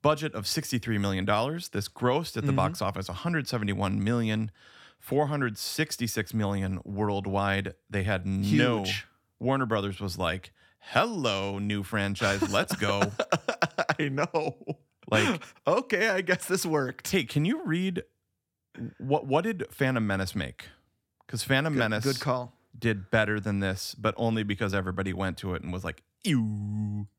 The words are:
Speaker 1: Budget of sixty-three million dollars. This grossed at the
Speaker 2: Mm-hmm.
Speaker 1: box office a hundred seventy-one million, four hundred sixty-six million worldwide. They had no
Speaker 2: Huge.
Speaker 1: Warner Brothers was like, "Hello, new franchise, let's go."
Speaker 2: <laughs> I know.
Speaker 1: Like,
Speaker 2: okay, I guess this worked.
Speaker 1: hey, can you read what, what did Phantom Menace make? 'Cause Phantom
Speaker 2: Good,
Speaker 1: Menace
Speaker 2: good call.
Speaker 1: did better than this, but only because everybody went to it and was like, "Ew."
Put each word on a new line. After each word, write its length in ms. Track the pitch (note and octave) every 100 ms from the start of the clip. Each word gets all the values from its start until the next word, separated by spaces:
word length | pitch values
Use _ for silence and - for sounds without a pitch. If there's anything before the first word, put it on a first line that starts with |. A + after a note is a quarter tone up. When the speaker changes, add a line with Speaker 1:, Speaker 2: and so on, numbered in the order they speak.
Speaker 1:
Budget 320 | D3 D3+ D#3
of 120 | A2+ G2+
sixty-three 500 | - - A#2+ A#2+ G#2+
million 260 | G2+ F#2+
dollars. 440 | G2+ G#2 B2+ E3 -
This 200 | G#2 G2
grossed 480 | - B2 C#3 D#3+ A2+
at 60 |
the 60 | G#2
Speaker 2:
Mm-hmm. 80 | F#2
Speaker 1:
box 260 | F#2+ F2+
office 260 | G2 F#2+ G2
a 40 |
hundred 340 | F2+ F3 E3 C3
seventy-one 560 | A#2+ G#2 G2 G2 G2+
million, 480 | G2+ A#2+ A2 A2 G#2+ - - - - _
four 300 | - C#3 C#3+
hundred 280 | D3 B2+ G#2
sixty-six 760 | - - D#3 - A#2+ - G2+
million 460 | A2+ G2+ G2+ F#2+ F#2+
worldwide. 880 | - G2+ G#2 G2+ G2 G2 G2 G2 G2 - _
They 140 | G#2
had 240 | G2 F#2+ F#2
no 560 | G2 G2+ - B2 A#2
Speaker 2:
Huge. 240 | F#2+ G2 - _ _ _
Speaker 1:
Warner 280 | B2 C3+ A#2+
Brothers 340 | A2 G2 F#2
was 180 | G2+ F2+
like, 340 | F2 F2+ - _ _ _
"Hello, 760 | - B2+ A3+ G3+ B2 G2 G2 G2
new 220 | G#2 G#2
franchise, 680 | F#2 G#2+ G2 F#2+ G2+ G2 -
let's 240 | G2 F#3
go." 380 | - G2+ G3+ G#3 - - F3 -
Speaker 2:
<laughs> 460 | - D#3+ - - D3+
I 80 | C#3+
know. 480 | C3+ E3+ E3 D#3 - - D#3+ _ _ -
Speaker 1:
Like, 320 | A2 G#2 F3+ - - -
Speaker 2:
okay, 420 | G3 C4 F#3+ A3+
I 120 | F#3+
guess 240 | F3+ F3+ -
this 200 | F3 E3+
worked. 420 | D3+ C3 - -
Speaker 1:
hey, 140 | F#3+
can 200 | A#2+ D3
you 180 | D#3+ D#4+
read 380 | D4+ E3 F#3+ F3 - _ _ _ _ _ _ - A2+ -
what, 260 | C3 C#3+ C#3
what 180 | D3+
did 220 | G#3 F#3+ -
Phantom 340 | - C3 B2+
Menace 300 | G#2+ F#2+ F#2
make? 340 | - C2+ - - - _ _ _ _ -
'Cause 160 | G#2+
Phantom 300 | - C3+ D#3+
Speaker 2:
Good, 40 | C3+
Speaker 1:
Menace 240 | A2 G#2+
Speaker 2:
good 140 | C3 B2
call. 340 | C3+ B2+ B2 _ _ -
Speaker 1:
did 320 | A#2 G#2 F#2+
better 260 | A2+ G#2 G#2+
than 220 | G#2 G2+
this, 340 | G2 G2 -
but 200 | - A2 -
only 260 | A2+ A2
because 320 | G#2 G2 G2+
everybody 380 | G2 F#2 F#2+ G2
went 240 | F2+ F#2+ E2
to 160 | G2
it 80 | F2
and 100 | D#2+
was 120 | F2+
like, 180 | E2 D#2+ _ _
"Ew." 840 | G#3 C3 A2 G#2 G2+ G#2+ G#2 G#2 G#2